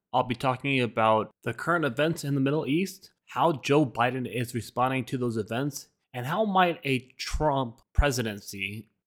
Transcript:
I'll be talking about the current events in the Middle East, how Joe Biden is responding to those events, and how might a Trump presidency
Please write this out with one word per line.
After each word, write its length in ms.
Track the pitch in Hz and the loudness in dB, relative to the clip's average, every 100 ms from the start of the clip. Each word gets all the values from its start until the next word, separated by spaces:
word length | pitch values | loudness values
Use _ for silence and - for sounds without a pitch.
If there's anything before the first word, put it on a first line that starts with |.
| _ | _
I'll 120 | 127 | -2
be 100 | 123 | 0
talking 480 | 120 135 120 139 135 | -2 -2 -2 0 0
about 480 | 117 113 110 110 104 _ | 0 2 4 4 2 _
the 100 | 120 | -8
current 320 | - - 170 147 | -6 -2 0 0
events 380 | 120 156 165 | 0 0 0
in 100 | 143 | -4
the 80 | 139 | 0
Middle 240 | 135 151 131 | 0 0 0
East, 460 | 160 196 - - _ _ | -2 -2 -8 -20 _ _
how 240 | 123 160 | 0 0
Joe 340 | 139 - 143 135 | 2 2 4 4
Biden 400 | 117 123 127 120 | 2 0 0 -4
is 280 | 113 120 120 | -4 -4 -4
responding 500 | - - 131 131 120 | -6 -2 0 0 -2
to 120 | 131 | -2
those 180 | 123 110 | -2 -2
events, 520 | 98 117 143 - - _ _ | -4 -4 -4 -6 -14 _ _
and 140 | 123 127 | -8 -4
how 200 | 185 220 | -2 2
might 340 | 190 175 160 | 2 2 0
a 240 | 139 127 - - | -2 -2 -4 -10
Trump 600 | - - 151 139 123 - _ | -6 0 2 2 -2 -8 _
presidency 960 | - 147 123 113 101 - 101 98 107 - _ | 2 2 2 -4 -6 -12 -8 -8 -8 -14 _